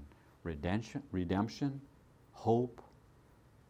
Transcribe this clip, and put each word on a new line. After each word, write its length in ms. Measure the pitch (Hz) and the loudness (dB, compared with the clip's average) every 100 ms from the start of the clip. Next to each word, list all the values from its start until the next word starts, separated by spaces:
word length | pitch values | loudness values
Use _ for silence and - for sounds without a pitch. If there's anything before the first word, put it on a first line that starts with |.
| 71 - - - | -16 -20 -20 -8
Redemption, 580 | 85 76 85 104 120 - - | -6 -2 0 0 -2 -8 -4
redemption, 680 | 92 90 92 107 - 143 135 - - - - - | -2 2 2 0 -2 -4 -4 -10 -20 -20 -20 -20
hope, 480 | - 113 117 123 - - - - - - - - - - | 0 4 4 4 -4 -20 -20 -20 -20 -20 -20 -20 -20 -4